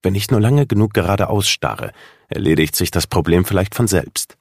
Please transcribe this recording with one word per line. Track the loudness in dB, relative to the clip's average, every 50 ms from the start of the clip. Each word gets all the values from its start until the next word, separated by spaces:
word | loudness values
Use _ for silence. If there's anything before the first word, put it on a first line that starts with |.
| -2
Wenn | -2 -2
ich | -2 0 0
nur | 2 2
lange | 4 4 2 2 2 2
genug | 2 2 2 2 2
geradeaus | 0 0 2 2 0 0 0 0 -2 0 -2
starre, | -4 -2 -4 -6 -6 -6 -10 -12 -12 -18 -20 -20 _ _ _ _
erledigt | -8 -4 0 2 2 2 2 0 0
sich | -4 -4 -2 -2
das | -4 -4 0
Problem | -2 -2 0 2 2 2 2
vielleicht | 2 0 -2 -2 -2 -2
von | -2 -2 0
selbst. | 0 -2 -2 -2 _ -10 -10 _ -16 _